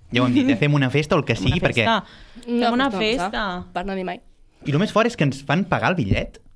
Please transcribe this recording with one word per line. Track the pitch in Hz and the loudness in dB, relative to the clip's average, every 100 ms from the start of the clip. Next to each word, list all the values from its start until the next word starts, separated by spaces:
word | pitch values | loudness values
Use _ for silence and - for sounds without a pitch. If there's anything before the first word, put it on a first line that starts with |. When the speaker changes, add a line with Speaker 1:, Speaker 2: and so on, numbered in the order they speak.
| - | -2
Speaker 1:
ja | 233 | 0
ho | 262 | 2
hem | 254 | 2
dit, | 262 | 2
eh? | 277 | 2
Fem | 147 147 | 2 2
una | 131 | 2
festa | 143 156 180 | 0 0 0
o | |
el | 135 | 0
que | |
Speaker 2:
Fem | 113 123 | -2 0
Speaker 1:
sigui, | 160 | 0
Speaker 2:
una | 156 | 0
Speaker 1:
perquè | 120 | 2
Speaker 2:
festa. | 110 107 - - - - 240 | 2 0 -2 -16 -20 -14 -4
Speaker 3:
No, | 240 | 0
Speaker 2:
Fem | 233 240 | 2 2
una | 269 | 0
Speaker 3:
pues | 196 214 180 | 0 -2 -2
no, | 185 | -2
Speaker 2:
festa. | 233 208 180 180 | -4 -6 -6 -8
Speaker 3:
per | 180 196 | -8 -6
no | 196 | -6
dir | 180 | -6
mai. | - - - _ _ | -10 -16 -20 _ _
Speaker 1:
I | - | -2
el | 143 | 0
més | 214 | 2
fort | - 233 | 2 2
és | - | 2
que | 143 | 0
ens | - | 0
fan | - 156 190 | -2 -2 0
pagar | 127 117 | 0 0
el | 185 | 0
bitllet. | 101 - - - - | 0 0 -4 -10 -20